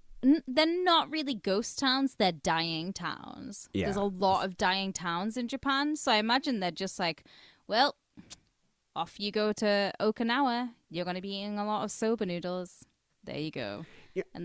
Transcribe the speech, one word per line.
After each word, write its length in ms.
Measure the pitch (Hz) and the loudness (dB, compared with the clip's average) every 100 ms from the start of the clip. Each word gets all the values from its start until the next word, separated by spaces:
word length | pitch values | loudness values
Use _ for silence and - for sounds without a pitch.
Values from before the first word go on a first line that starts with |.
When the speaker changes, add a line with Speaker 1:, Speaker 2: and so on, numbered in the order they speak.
| - - | -20 2
Speaker 1:
n-, 220 | 254 320 - | 4 4 4
they're 380 | 262 320 359 | 2 4 4
not 260 | 359 330 190 | 4 4 2
really 240 | 311 285 | -4 -4
ghost 460 | 214 196 196 - - | -2 0 0 0 0
towns, 360 | 262 269 269 - | 0 2 0 2
they're 180 | 185 | 2
dying 580 | 160 175 165 165 160 175 | 2 0 0 0 -2 -4
towns. 800 | - 170 - - - - - - | -6 -6 -8 -12 -12 -12 -12 -6
Speaker 2:
Yeah. 120 | 196 190 | -2 0
Speaker 1:
There's 100 | 202 | 0
a 60 | |
lot 400 | 202 185 196 190 | -2 2 2 2
of 140 | 190 180 | 0 0
dying 340 | 190 190 190 | 0 0 -2
towns 460 | - 175 170 214 247 | -4 -4 -2 -2 -4
in 100 | 240 | -4
Japan, 480 | 269 277 269 294 302 | -2 0 0 0 0
so 160 | 262 | 2
I 60 | 214 | 2
imagine 420 | 220 262 277 226 | 4 2 2 0
they're 120 | 180 | -2
just 280 | 160 190 - | -2 -4 -2
like, 240 | 170 - - - - _ - | -2 -4 -12 -20 -20 _ -2
"Well, 280 | 220 285 - _ - - - _ _ _ _ _ - | 2 2 0 _ -20 -20 -20 _ _ _ _ _ -6
off 200 | 170 - | -6 -4
you 140 | 208 | -2
go 220 | 214 214 | 2 2
to 400 | 208 208 202 196 - | 2 4 4 2 0
Okinawa. 720 | 214 - 233 254 262 240 247 - - | 0 2 0 2 2 2 -4 -8 -10
You're 160 | 170 175 | -6 -4
gonna 160 | 180 | -4
be 160 | 196 196 | -6 -6
eating 200 | 208 208 | -6 -4
a 80 | 208 | -2
lot 200 | 214 208 | -2 -2
of 60 | |
soba 340 | - 220 233 190 | 0 0 2 0
noodles. 580 | 175 175 180 180 - - _ _ _ | -2 -4 -4 -6 -10 -14 _ _ _
There 140 | - 135 | -10 -6
you 120 | 156 | -6
go." 340 | 151 104 101 160 - - | -6 -6 -8 -12 -18 -10
Speaker 2:
Yeah, 100 | 185 - | -8 -8
Speaker 1:
And 80 | 175 | -6